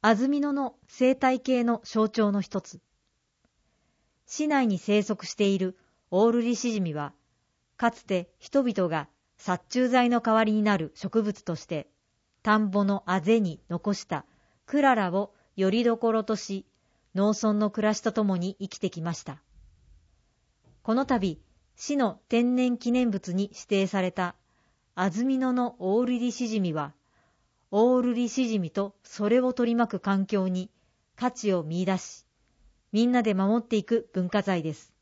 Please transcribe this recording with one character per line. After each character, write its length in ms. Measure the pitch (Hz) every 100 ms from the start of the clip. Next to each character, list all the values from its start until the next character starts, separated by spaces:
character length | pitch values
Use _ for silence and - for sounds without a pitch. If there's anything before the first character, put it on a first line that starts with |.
安 280 | 214 214 262
曇 100 | 285
野 140 | 285
の 240 | 285 269 - _
生 300 | - 254 262
態 240 | 262 254
系 240 | 254 254
の 160 | 240 226
象 260 | - 226 220
徴 220 | 220 208
の 100 | 202
一 200 | - 196
つ。 200 | - - _ _ _ _ _ _ _ _ _ _ _ _ _ _ _
市 200 | - 302
内 220 | 285 247
に 100 | 190
生 240 | - 208
息 240 | 202 208 -
し 80 |
て 140 | - 202
い 100 | 196
る 180 | 185 185 _ _ _
オ 100 | 180
オ 80 | 226
ル 100 | 240
リ 140 | 233
シ 160 | 240 247
ジ 100 | 220
ミ 140 | 175
は、 180 | 151 143 _ _ _ _ _ _ _
か 140 | 233
つ 140 | 226
て 260 | - 185 175 _
人 240 | - 277
々 240 | 247 208 180
が 200 | 156 143 _ _ _
殺 280 | - 180 _ 247
虫 100 | 254
剤 180 | 254 247
の 120 | 240
代 140 | 233 220
わ 80 |
り 80 | 220
に 100 | 214
な 140 | 208 202
る 160 | 160
植 300 | - 196 226
物 180 | 208 202
と 140 | - 160
し 100 | -
て、 220 | 156 - _ _ _ _ _
田 140 | - 214
ん 120 | 214
ぼ 140 | 196
の 180 | 202 202 -
あ 140 | 185
ぜ 200 | 160 226
に 200 | 196 151 _
残 240 | 175 -
し 120 | 202 -
た 180 | 151 - _ _ _ _
ク 160 | 285
ラ 120 | 277
ラ 160 | 240 190
を 240 | 185 208 _ _ -
拠 140 | 190
り 120 | 214
所 400 | 240 233 233 220
と 140 | 214 214
し、 280 | - 196 - _ _ _ _ 185
農 120 | 202
村 260 | 214 220
の 160 | 208 214
暮 180 | 208 214
ら 60 |
し 80 | 214
と 100 | 233
と 120 | 220
も 120 | 208 185
に 200 | 180 190
生 80 | 196
き 100 | -
て 120 | 190
き 100 | -
ま 140 | 165
し 100 | 165
た。 180 | - 139 _ - - _ _ - _ _ _ _ _ _ _ _
こ 120 | -
の 120 | 233 269
度、 340 | 240 185 151 _ _ _
市 220 | _ - 285
の 240 | 233 - _
天 260 | 233 240 247
然 180 | 254 240
記 160 | 240
念 160 | 247 247
物 220 | 196 -
に 120 | 180 202
指 120 | - -
定 200 | 202 190
さ 160 | 202
れ 100 | 185
た 220 | 180 180 - _ _ _ _ _
安 300 | - 190 175
曇 140 | 254 262
野 160 | 254
の 220 | 247 247 247
オ 180 | 185 208
オ 80 |
ル 80 | 247
リ 180 | 247 247
シ 160 | 208 240
ジ 140 | 214
ミ 140 | 185
は、 180 | 156 143 - _ _ _ _ _ _ _
オ 240 | 202 240
オ 80 | 254
ル 100 | 247
リ 160 | 233 240
シ 200 | 262 247
ジ 100 | 220
ミ 120 | 170
と 240 | 196 196 _
そ 280 | - - 208
れ 100 | 240
を 140 | 254
取 160 | 247 240
り 40 |
巻 180 | 233 233
く 80 | 190
環 260 | - 196 196
境 220 | 202 185
に 220 | 185 185 _ _ _ _ _
価 140 | 247
値 240 | 247 214
を 80 | 185
見 240 | 156 170 185
出 100 | 185
し、 300 | - - _ _ _ _ _ _ _
み 140 | 208 240
ん 60 |
な 100 | 247
で 100 | 220
守 320 | 190 196 226
っ 20 | 233
て 100 | 220
い 80 |
く 260 | 202 233 -
文 160 | - 180
化 140 | 208
財 200 | 196 180
で 120 | 160
す。 180 | 151 - _